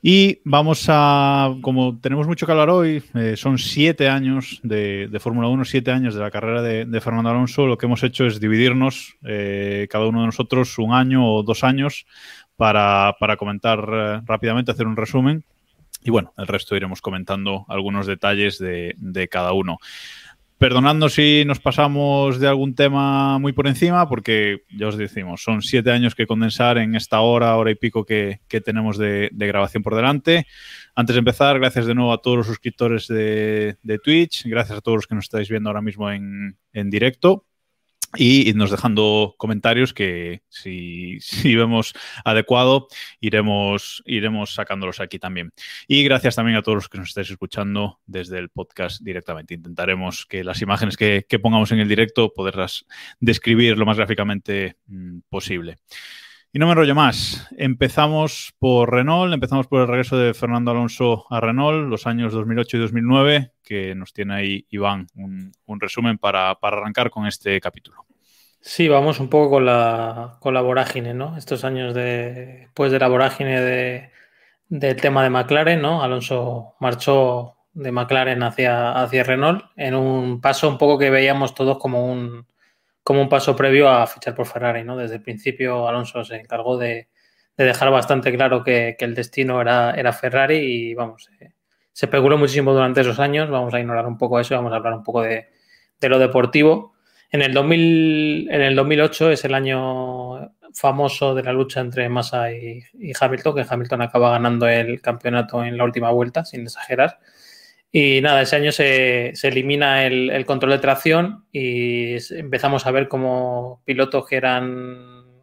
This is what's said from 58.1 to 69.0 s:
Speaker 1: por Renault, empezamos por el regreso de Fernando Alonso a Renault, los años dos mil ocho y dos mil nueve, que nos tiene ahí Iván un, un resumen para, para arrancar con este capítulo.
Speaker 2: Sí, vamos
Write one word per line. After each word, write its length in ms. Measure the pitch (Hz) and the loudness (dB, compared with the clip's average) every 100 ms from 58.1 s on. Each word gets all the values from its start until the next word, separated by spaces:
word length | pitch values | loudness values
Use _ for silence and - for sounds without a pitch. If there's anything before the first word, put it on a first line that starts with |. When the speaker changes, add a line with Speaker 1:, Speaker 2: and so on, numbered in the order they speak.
| 156 156 - - _ | 0 -2 -4 -16 _
Speaker 1:
por 340 | 131 123 120 | 2 4 4
Renault, 400 | 123 135 170 185 | 2 2 2 0
empezamos 340 | 156 123 135 127 | -2 -2 -2 0
por 140 | 135 | 0
el 80 | 123 | 2
regreso 280 | 123 123 131 | 0 0 0
de 160 | 123 | 0
Fernando 380 | 110 120 120 120 | 0 -4 -2 -2
Alonso 540 | 120 120 - 123 110 - | -2 -2 0 0 0 -4
a 120 | 117 | -2
Renault, 480 | 113 123 147 156 143 | -2 0 0 0 -2
los 180 | 110 123 | -4 -4
años 240 | 117 117 | -4 -2
dos 160 | 110 110 | -4 -2
mil 100 | 113 | -2
ocho 180 | 117 117 | -2 -2
y 20 | |
dos 140 | 113 | -2
mil 100 | 117 | -2
nueve, 480 | 117 135 139 147 127 _ | 2 4 4 2 -2 _
que 320 | _ 104 95 | _ -8 -8
nos 200 | 95 90 | -10 -12
tiene 220 | - 101 98 | -10 -6 -4
ahí 300 | 98 98 _ | -4 -6 _
Iván 380 | 104 101 98 92 - | -4 -2 -2 -10 -14
un, 360 | 98 95 95 _ - | -14 -12 -16 _ -16
un 160 | 104 | -8
resumen 360 | 98 - 117 107 | -8 -2 -2 0
para, 380 | 101 98 92 95 | 0 2 0 0
para 220 | 104 104 | -4 -4
arrancar 320 | 104 104 113 | -4 -2 -2
con 180 | 110 104 | -2 -6
este 320 | - 101 98 | -6 -4 -2
capítulo. 460 | 90 - - - _ _ _ _ _ _ | -4 -12 -20 -20 _ _ _ _ _ _
Speaker 2:
Sí, 260 | - - 165 | -12 0 4
vamos 320 | 143 | 4